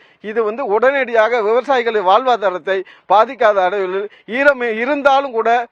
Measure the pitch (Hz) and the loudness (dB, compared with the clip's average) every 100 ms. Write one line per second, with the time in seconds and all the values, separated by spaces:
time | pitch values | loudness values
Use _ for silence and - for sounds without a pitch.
0 | _ _ 202 220 214 226 269 208 247 277 | _ _ -8 -4 -4 -4 -2 0 2 0
1 | 247 226 220 247 208 233 247 262 233 214 | 0 0 2 0 0 0 0 0 0 0
2 | 185 208 262 233 196 180 170 190 185 - | 2 2 2 0 -2 -4 -4 -6 -6 -16
3 | - 196 233 262 226 202 180 202 190 190 | 0 2 2 2 2 2 0 -2 -4 -6
4 | 202 - - 233 285 262 240 220 247 294 | -8 -14 -10 0 2 2 -2 -4 -4 0
5 | 277 269 277 226 220 240 233 | 2 2 0 -2 0 0 -2